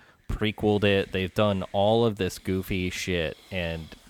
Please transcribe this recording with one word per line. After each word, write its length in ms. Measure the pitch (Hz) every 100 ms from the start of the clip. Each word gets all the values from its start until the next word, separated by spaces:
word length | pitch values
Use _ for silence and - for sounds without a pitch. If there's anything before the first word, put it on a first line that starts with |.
| - _ -
prequeled 540 | - 107 - 107 104
it. 280 | 101 98 -
They've 220 | 95 92
done 300 | - 107 95 92
all 320 | 101 101 113 117
of 100 | 101
this 240 | 92 -
goofy 500 | - 92 92 95 90
shit, 480 | - - 87 78 - -
and, 360 | 95 85 82 78 -